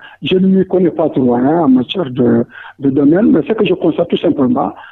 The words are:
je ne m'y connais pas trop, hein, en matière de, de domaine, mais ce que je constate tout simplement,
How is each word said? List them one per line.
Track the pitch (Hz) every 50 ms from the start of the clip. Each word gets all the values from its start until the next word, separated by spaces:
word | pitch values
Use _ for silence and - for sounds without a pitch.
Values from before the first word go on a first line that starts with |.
| - - - -
je | - - -
ne | 185 190
m'y | 190 190 190 180
connais | 185 - 180 185 156
pas | 147 - 165 151
trop, | - 143 127 123 120
hein, | 120 127 139 160 175 165
en |
matière | 135 127 127 123 - - 196 170 131
de, | 123 - 123 120 117 117 120 - - - - - -
de | - 135 139
domaine, | 135 147 143 139 160 185 226 277
mais | 269 - -
ce | - 220
que | 220 214
je | 170 180
constate | - - 170 147 - 170 -
tout | 226
simplement, | - - 175 143 - 135 123 123 139 160 - - - - -